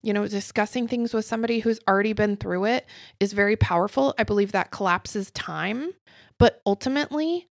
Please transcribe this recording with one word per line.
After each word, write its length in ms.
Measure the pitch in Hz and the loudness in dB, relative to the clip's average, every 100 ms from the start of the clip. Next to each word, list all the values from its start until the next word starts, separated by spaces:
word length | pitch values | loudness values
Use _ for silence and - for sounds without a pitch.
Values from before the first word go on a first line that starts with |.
you 120 | 214 | -2
know, 140 | 208 208 | -2 -2
discussing 600 | 202 - - 208 254 233 | -4 -4 -2 -2 -2 -2
things 260 | 247 233 | -2 -2
with 120 | 226 220 | -2 -4
somebody 340 | 226 226 233 | -4 0 0
who's 200 | 226 220 - | 0 0 2
already 260 | 196 214 | 2 2
been 240 | 214 208 202 | 2 0 0
through 280 | 190 180 208 | -4 -2 0
it 220 | 254 - - - _ | -2 -4 -20 -20 _
is 140 | 202 | -2
very 220 | 202 202 214 | 2 2 4
powerful. 600 | - 175 202 - 277 247 | 2 2 2 0 0 0
I 60 | |
believe 280 | 214 208 202 | 0 2 2
that 180 | 196 - | 0 -4
collapses 580 | - 190 180 - 208 196 | -4 0 0 -2 -8 -6
time, 640 | - - 156 175 233 320 - _ - - _ | -8 -8 -6 -6 -4 -8 -10 _ -20 -20 _
but 200 | 233 - - | 4 4 -2
ultimately 800 | 196 262 277 294 294 320 349 - | -2 0 -2 -2 -2 -2 -4 -6